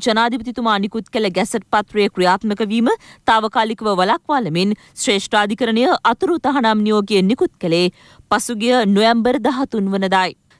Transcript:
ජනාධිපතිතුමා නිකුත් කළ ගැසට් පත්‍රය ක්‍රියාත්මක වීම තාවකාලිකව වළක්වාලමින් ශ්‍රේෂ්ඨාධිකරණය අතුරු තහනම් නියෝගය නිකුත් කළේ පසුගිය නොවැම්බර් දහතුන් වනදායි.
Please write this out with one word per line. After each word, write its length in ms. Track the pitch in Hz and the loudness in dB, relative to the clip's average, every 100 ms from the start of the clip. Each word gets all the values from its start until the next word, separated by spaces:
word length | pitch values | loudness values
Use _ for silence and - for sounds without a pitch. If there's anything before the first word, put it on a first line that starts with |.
| 240 | 0
ජනාධිපතිතුමා 680 | 220 233 240 226 240 226 208 | 0 0 -2 -6 -4 -2 0
නිකුත් 280 | 196 226 190 | -2 -6 -8
කළ 200 | 226 208 185 | -4 -2 -2
ගැසට් 280 | 220 226 - | -2 -4 -2
පත්‍රය 360 | 214 202 208 202 - | -2 -2 0 0 2
ක්‍රියාත්මක 460 | 180 190 220 202 214 | 2 2 0 -4 -2
වීම 200 | 226 233 453 - - - | 0 0 -2 -6 -8 0
තාවකාලිකව 640 | 226 220 240 226 226 214 185 | 0 0 -2 -2 -2 -2 0
වළක්වාලමින් 720 | 185 311 - 285 190 160 196 214 - - | 2 0 -2 -2 -2 -2 -2 -2 -8 -8
ශ්‍රේෂ්ඨාධිකරණය 840 | - 196 - 214 208 214 240 226 311 311 226 | -2 -2 0 0 0 -2 -2 2 2 2 0
අතුරු 260 | 240 381 339 269 | 0 -2 -2 -2
තහනම් 400 | 277 220 220 208 | 0 0 0 2
නියෝගය 400 | 214 196 202 190 | 0 0 2 2
නිකුත් 220 | 254 359 - | 2 -2 -2
කළේ 280 | 180 165 180 - - - - | -2 0 0 -4 -16 -20 -4
පසුගිය 480 | 208 - 226 233 247 202 | -2 -2 -4 0 2 2
නොවැම්බර් 500 | 202 220 233 226 - 220 | 4 4 2 2 0 0
දහතුන් 460 | 254 277 220 196 | -2 -4 -4 -2
වනදායි. 460 | 196 190 190 185 - _ _ | -2 0 0 0 -6 _ _